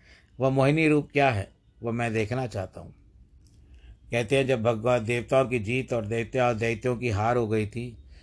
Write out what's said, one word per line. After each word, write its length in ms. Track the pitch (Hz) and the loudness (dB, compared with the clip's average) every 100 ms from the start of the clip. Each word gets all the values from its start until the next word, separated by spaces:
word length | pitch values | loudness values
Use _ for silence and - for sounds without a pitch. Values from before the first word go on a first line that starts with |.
| _ - _ - | _ -20 _ -2
वह 100 | 131 | 2
मोहिनी 380 | 135 135 151 160 | 4 4 4 4
रूप 220 | 151 143 | 2 2
क्या 160 | 143 139 | 2 2
है, 220 | 110 95 _ _ _ | 2 -4 _ _ _
वह 80 | 117 | -6
मैं 220 | 117 117 | -2 -2
देखना 340 | 110 104 123 127 | -2 -2 -4 -4
चाहता 340 | 104 92 - | -6 -8 -12
हूँ। 140 | 85 - - - - - - - - - - - - | -18 -20 -20 -20 -20 -20 -20 -20 -20 -20 -20 -20 -6
कहते 260 | 120 117 135 | -4 0 0
हैं, 100 | 131 | 2
जब 160 | 131 | 2
भगवान 420 | 113 113 113 123 110 | 2 0 0 0 0
देवताओं 400 | 120 113 135 127 | -4 0 2 2
की 140 | 123 | -2
जीत 340 | 101 127 123 | -2 -4 -2
और 120 | 120 104 | -4 -2
दैत्य 340 | 117 113 131 | -4 -2 0
और 140 | 123 | 0
दैत्यों 440 | 113 113 113 123 120 | 2 -2 -2 -2 -2
की 120 | 120 | -2
हार 280 | 101 110 123 | 0 0 0
हो 100 | 113 | 0
गई 200 | 110 104 | -2 -2
थी, 300 | 117 123 113 - - | -6 -12 -14 -20 -20